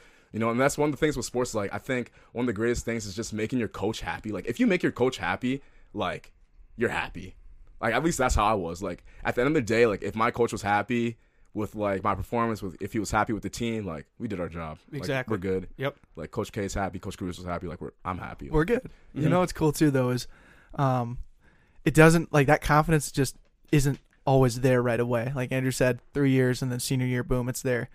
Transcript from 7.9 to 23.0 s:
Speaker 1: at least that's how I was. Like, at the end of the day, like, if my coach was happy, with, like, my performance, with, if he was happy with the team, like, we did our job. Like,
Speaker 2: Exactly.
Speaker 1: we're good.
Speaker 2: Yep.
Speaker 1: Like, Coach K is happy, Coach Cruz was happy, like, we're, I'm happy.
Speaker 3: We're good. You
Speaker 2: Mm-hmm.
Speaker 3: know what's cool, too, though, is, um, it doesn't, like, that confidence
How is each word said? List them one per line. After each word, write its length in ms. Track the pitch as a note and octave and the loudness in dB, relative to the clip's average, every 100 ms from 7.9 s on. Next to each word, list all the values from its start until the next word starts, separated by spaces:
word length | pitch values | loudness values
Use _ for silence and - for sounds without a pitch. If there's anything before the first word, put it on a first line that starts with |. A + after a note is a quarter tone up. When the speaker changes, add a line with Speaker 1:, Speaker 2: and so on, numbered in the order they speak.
Speaker 1:
at 100 | A#2 | 0
least 140 | E3 E3 | 0 2
that's 180 | B2+ - | 2 2
how 100 | G#2 | 2
I 80 | G#2+ | 2
was. 260 | E2 F2 | -2 -6
Like, 200 | F#2+ F2 - - | -8 -8 -14 -8
at 120 | - A#2+ | -4 0
the 60 | |
end 60 | C3+ | 2
of 40 | D#3 | 2
the 60 | |
day, 240 | G#2+ A2+ A#2 | 2 4 4
like, 160 | F#2+ | 4
if 120 | G2+ G#2+ | -4 0
my 160 | A#2 | 0
coach 200 | B2 A#2 | 2 0
was 100 | G#2+ | 0
happy, 540 | G2+ G#2 G2+ A#2+ A#2 A#2 _ _ - G#2 | 2 2 2 0 -2 -4 _ _ -12 -8
with, 160 | G#2 G#2+ | -6 -2
like, 280 | G2+ F#2+ | -2 0
my 120 | G#2 F#2+ | 0 -2
performance, 460 | - A#2 A#2 G#2+ | -2 -2 0 -2
with, 120 | G2 - | -6 -8
if 120 | G2 | -6
he 60 | A2+ | -4
was 120 | F#2+ | 0
happy 220 | A2 G#2 | 0 0
with 100 | G#2 | -2
the 60 | F#2 | -4
team, 360 | - A#2 A2+ G2 | -6 -4 -4 -6
like, 200 | D#2 - - | -8 -12 -12
we 100 | A2+ | -8
did 120 | F#2 | -6
our 80 | E2+ | -6
job. 300 | E2+ D#2+ D2+ _ | -8 -10 -12 _
Like, 80 | C#3+ | -8
Speaker 2:
Exactly. 340 | F2+ C3+ B2 | -4 -4 -2
Speaker 1:
we're 40 | G#2 | -4
good. 280 | F#2+ F#2+ F#2 - | -2 -2 -4 -6
Speaker 2:
Yep. 180 | C#3 - _ - | -8 -8 _ -14
Speaker 1:
Like, 160 | D#2 | -8
Coach 200 | A#2 G2+ | -6 -6
K 120 | A2+ | -4
is 100 | G2 | -4
happy, 260 | G#2 F#2+ F#2 | -4 -4 -6
Coach 180 | G2 - | -10 -8
Cruz 200 | F#2 F2 | -8 -6
was 80 | F2+ | -8
happy, 220 | E2+ F2 | -6 -8
like, 140 | - | -10
we're, 100 | C#2 - - | -12 -10 -8
I'm 120 | F2 | -8
happy. 320 | - - D2 | -10 -12 -2
Speaker 3:
We're 160 | D3+ F3 | 0 0
good. 240 | A#3+ - - - | -2 -4 -16 -12
You 80 | - | -2
Speaker 2:
Mm-hmm. 80 | D#3 | 2
Speaker 3:
know 100 | F3 | 2
what's 100 | F3 | 0
cool, 180 | - D#3 | 0 0
too, 200 | C#3 D3+ | 4 2
though, 180 | C3+ B2 | 4 2
is, 160 | B2 - - - - - - | -2 -6 -16 -20 -20 -10 -2
um, 420 | C3+ B2+ A#2+ B2 - _ _ _ _ - D#3+ | 0 0 -4 -8 -12 _ _ _ _ -6 4
it 80 | |
doesn't, 380 | C#3+ D#3+ E3+ - | 8 10 8 4
like, 140 | D3+ C#3 | 4 4
that 140 | D3+ | 4
confidence 500 | - D3+ D#3+ D#3 | 4 4 4 2